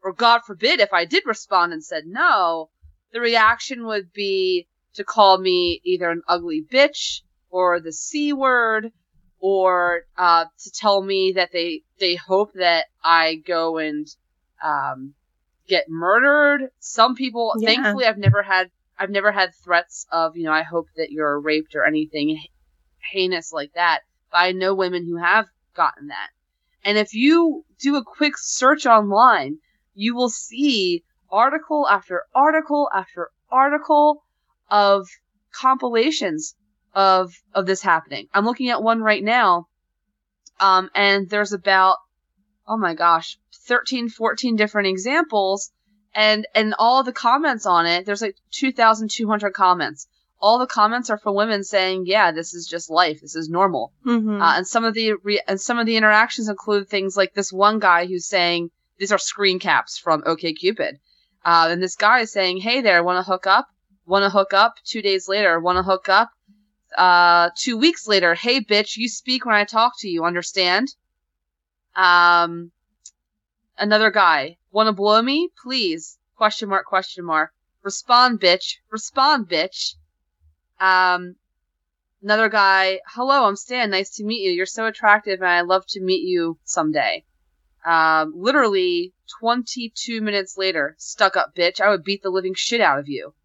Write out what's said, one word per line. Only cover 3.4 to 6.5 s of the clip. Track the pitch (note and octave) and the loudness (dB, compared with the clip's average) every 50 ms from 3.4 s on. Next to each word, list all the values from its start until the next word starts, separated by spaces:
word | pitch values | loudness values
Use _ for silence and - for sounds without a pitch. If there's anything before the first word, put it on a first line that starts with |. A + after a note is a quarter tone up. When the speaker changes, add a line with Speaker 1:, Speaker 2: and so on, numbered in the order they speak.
| A3 G#3+ A#3 - - - C4+ A#3+ A#3 | 4 4 2 0 -4 -12 -10 -10 -8
Speaker 1:
would | A3+ A3 G#3 G3 E3+ _ | -6 -6 -8 -8 _ _
be | G3+ G3+ G3 F#3+ F#3+ F#3+ F#3 F#3 F3 F3 _ _ _ _ _ _ | -8 -6 -4 -2 -2 0 0 -2 -2 -4 _ _ _ _ _ _
to | - G3+ | -14 -12
call | - - A#3 G#3 G3 F#3+ F#3 | -6 2 4 6 6 6 6
me | F#3 F#3+ F3+ F3+ F3 F3 E3+ - _ | 4 0 0 0 0 -2 -4 -4 _
either | F3 F#3 F3 F3+ E3+ | -4 -2 -2 -2 -4
an | E3+ E3+ - - | -4 -4 -2 -2
ugly | F3 F3 E3+ F3 | -2 -2 -2 -6